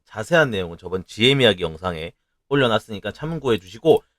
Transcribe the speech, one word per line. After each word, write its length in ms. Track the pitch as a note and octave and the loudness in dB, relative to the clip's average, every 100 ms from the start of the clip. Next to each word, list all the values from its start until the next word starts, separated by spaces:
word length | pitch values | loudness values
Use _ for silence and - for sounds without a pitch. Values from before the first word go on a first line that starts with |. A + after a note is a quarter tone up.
자세한 480 | _ G#2+ A2 E3 C#3 | _ -12 0 2 2
내용은 260 | G2+ E2+ E2+ | -2 -6 -10
저번 260 | F2+ F#2 | -8 -8
지엠 360 | - - A#2+ C#3 | -8 0 2 4
이야기 240 | A#2 F2+ | 2 2
영상에 480 | E2 D#2+ F#2 D#2+ E2 _ _ _ - | -4 -4 -6 -6 -10 _ _ _ -4
올려놨으니까 640 | C#3 B2 A2 - G2+ G#2 | 0 2 0 -4 -10 -10
참고해주시고, 920 | - D#3 D#3+ C3+ G#2+ F2+ A2+ D#3+ - _ | -10 -10 -6 -2 -2 -4 -2 4 4 _